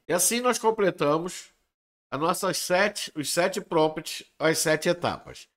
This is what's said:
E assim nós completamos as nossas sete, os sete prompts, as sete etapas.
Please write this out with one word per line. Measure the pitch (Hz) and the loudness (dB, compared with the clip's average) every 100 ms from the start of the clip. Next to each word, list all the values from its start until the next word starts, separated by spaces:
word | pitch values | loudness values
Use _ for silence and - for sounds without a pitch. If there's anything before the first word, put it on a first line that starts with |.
| - | -2
E | |
assim | 170 - 233 | 0 2 2
nós | 247 226 | 0 2
completamos | 220 220 196 170 147 156 180 - - _ _ _ _ _ _ | 0 2 0 2 2 2 -2 -10 -16 _ _ _ _ _ _
as | 135 | -2
nossas | 160 180 196 - | 0 0 -2 -2
sete, | - 180 202 - - - | 0 2 2 0 -8 -8
os | 139 | -4
sete | - 185 185 | 0 0 -2
prompts, | 185 170 156 156 160 - - _ | -2 2 2 0 -8 -12 -14 _
as | 156 160 | 0 2
sete | 160 156 165 | 2 2 2
etapas. | 175 127 87 - 64 - | 0 -2 -4 -10 -20 -20